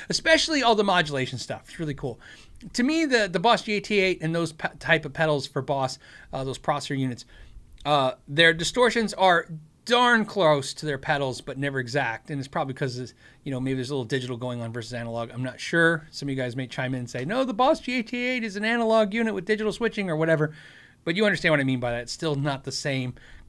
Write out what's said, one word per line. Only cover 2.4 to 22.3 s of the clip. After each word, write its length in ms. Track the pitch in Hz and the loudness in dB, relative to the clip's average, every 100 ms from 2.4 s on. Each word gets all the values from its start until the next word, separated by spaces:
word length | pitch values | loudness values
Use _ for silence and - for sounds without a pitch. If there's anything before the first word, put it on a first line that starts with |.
| - - 220 | -20 -18 -8
To 80 | - | -2
me, 240 | 247 320 311 | 0 2 2
the, 220 | 240 202 | 2 2
the 120 | 175 | 2
Boss 220 | 220 220 | 4 4
G 160 | - 208 | 2 -2
T 180 | 202 208 | 0 2
eight 200 | 190 180 | 2 0
and 120 | 160 | -2
those 200 | 170 165 | -2 -2
pe-, 160 | - - - | -4 -8 -4
type 260 | - 160 147 | 0 2 0
of 80 | |
pedals 320 | 143 156 147 131 | -2 0 0 -2
for 160 | 147 | -6
Boss, 380 | 131 139 131 - - - - | -2 -2 -2 -4 -18 -20 -10
uh, 140 | 135 135 | -8 -6
those 120 | 127 | -6
processor 400 | - 143 - 139 | -2 -2 -2 -2
units, 280 | 131 117 - - - - - - 143 | -2 -4 -14 -20 -20 -20 -20 -8 0
uh, 280 | 147 131 - - | 2 2 -2 -4
their 260 | 143 165 | 4 6
distortions 600 | 165 160 247 247 233 208 | 4 0 2 2 4 0
are 340 | - 185 170 165 160 - _ | 4 4 4 2 -10 -16 _
darn 400 | - 240 247 233 | 0 4 6 4
close 500 | 208 202 160 147 135 - | 2 4 4 4 0 -6
to 100 | 151 | -6
their 120 | 139 | -4
pedals, 440 | - 143 135 120 | 0 0 0 -4
but 160 | - 131 | -8 -4
never 240 | 143 135 | -4 -2
exact. 500 | 123 139 123 113 - | -2 -2 -2 -4 -8
And 80 | 143 | -8
it's 80 | 131 | -6
probably 260 | 170 139 | -4 -4
'cause 240 | 131 139 120 | -4 -4 -6
it's, 160 | 123 - - - | -10 -14 -20 -14
you 80 | 151 | -8
know, 80 | 131 | -4
maybe 160 | 131 131 | -2 -2
there's 140 | 127 | -4
a 40 | |
little 120 | 143 113 | -4 -2
digital 320 | 135 123 120 | -4 -4 -6
going 240 | 123 120 | -6 -6
on 100 | 113 | -8
versus 220 | 120 113 | -8 -8
analog. 360 | 120 117 117 117 | -8 -6 -6 -6
I'm 120 | 120 | -6
not 160 | 127 123 | -8 -8
sure. 480 | - 170 165 165 - | -2 2 4 2 -4
Some 200 | - 143 | -10 -6
of 20 | |
you 100 | 131 | -4
guys 140 | 127 120 | -4 -6
may 120 | 123 | -8
chime 260 | 127 127 | -6 -4
in 80 | 131 | -4
and 80 | 120 | -6
say, 160 | 123 135 | -6 -4
"No, 180 | 233 | -2
the 100 | 269 | -2
Boss 280 | 208 262 311 | 2 2 2
G 200 | - 254 | 0 -4
T 240 | 220 247 247 | -4 -4 -2
eight 200 | 254 226 | -2 -4
is 100 | 196 | -4
an 80 | |
analog 500 | 220 233 226 220 208 | 0 2 4 4 4
unit 220 | 220 226 202 | 2 0 0
with 100 | 180 | 0
digital 280 | 214 214 | 0 0
switching," 360 | - 233 220 190 | 0 -2 -2 -2
or 60 | 156 | 0
whatever. 380 | 160 160 151 - - - - _ - | 2 4 2 -4 -20 -20 -20 _ -4
But 120 | 175 | 2
you 80 | 208 | 2
understand 260 | 185 175 | 2 4
what 80 | 151 | 4
I 60 | 131 | 4
mean 160 | 127 | 0
by 100 | 123 | 0
that. 120 | 120 | -4
It's 100 | 120 | -6
still 220 | - 160 | -4 -2